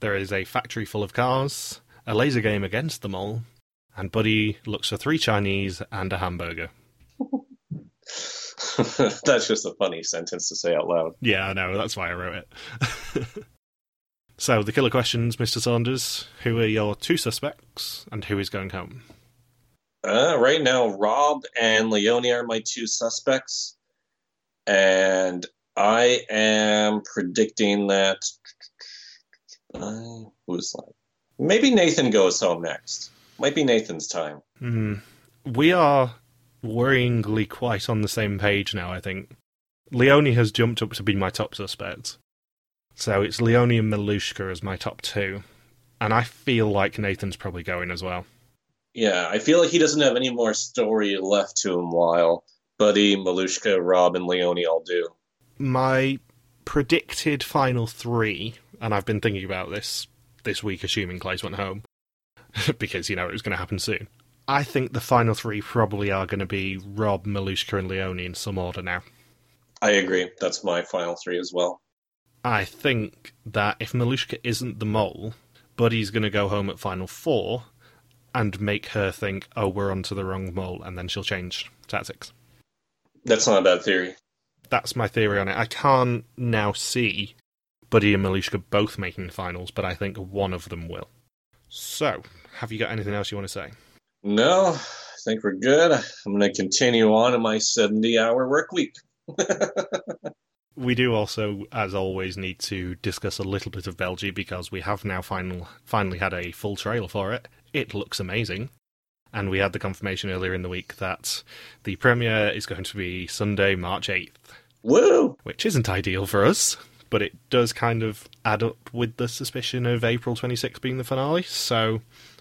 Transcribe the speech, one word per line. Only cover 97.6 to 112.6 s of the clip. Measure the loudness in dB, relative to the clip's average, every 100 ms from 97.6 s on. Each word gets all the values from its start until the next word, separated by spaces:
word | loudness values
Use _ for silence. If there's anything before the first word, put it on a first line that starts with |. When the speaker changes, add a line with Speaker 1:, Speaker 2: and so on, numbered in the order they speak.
| 0 2 2 2 2 4 4 2 2
Speaker 2:
work | 0 0
week. | -2 -4 -6 _ _ -12
<laughs> | -4 -2 0 -2 -2 -4 -6 -8 -12 -12 -14 _ _ _ -6
Speaker 1:
We | -2
do | 2 2
also, | 2 0 -2 -4 -4 -8
as | -4 -2
always, | -2 -2 -4 -6 -6
need | -8 -8
to | -8 -6 -6 -6
discuss | -6 -6 -6 -6
a |
little | -4 -4 -6
bit | -10 -10
of | -6
Belgi | -6 -4 -6
because | -6 -8 -8 -8
we | -8
have | -6 -6 -4
now | -6
final, | -6 -8 -6 -8 -12 -18 -4
finally | -2 0 -2
had | -4
a | -4 -8
full | -8 -8 -6
trailer | -4 -4 -4
for | -4 -4
it. | -6 -10 _ _
It | -8 -6
looks | -8 -8 -8
amazing. | -6 -4 -4 -6 -10 -14 _ _ _ _ _
And | -6 -2
we | 2
had | 2
the | 2
confirmation | -6 -6 -6 -4 -4
earlier | -4 -4
in | -4
the | -4
week | -8 -10 -8
that | -6 -6 -6 -8 -10 -20 -20 -12
the | -8 0
premiere | 2 4 2 2 2
is | 0